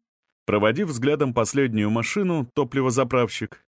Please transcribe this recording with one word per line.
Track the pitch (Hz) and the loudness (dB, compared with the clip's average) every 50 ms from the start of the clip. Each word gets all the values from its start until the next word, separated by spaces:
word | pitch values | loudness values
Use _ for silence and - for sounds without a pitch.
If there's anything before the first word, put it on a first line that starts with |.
| _ _ _ _ _ _ _ _ _ | _ _ _ _ _ _ _ _ _
Проводив | - 98 104 101 107 117 165 208 | 0 2 2 4 2 2 0 -2
взглядом | 165 135 117 123 143 151 143 147 131 120 | -4 -4 -2 0 0 0 2 0 0 0
последнюю | 123 110 - - 139 139 127 107 107 104 104 | 0 -2 0 2 0 0 2 0 0 0 0
машину, | 110 117 117 - - 208 196 180 170 156 123 120 _ | 0 0 -2 -2 -2 -2 0 0 0 -2 -4 -4 _
топливозаправщик, | 147 139 127 135 135 131 131 117 135 131 117 131 123 120 101 - - 113 - - - _ _ | -2 -2 -2 -2 -2 0 0 0 0 0 0 2 0 0 0 -2 -6 -10 -10 -10 -16 _ _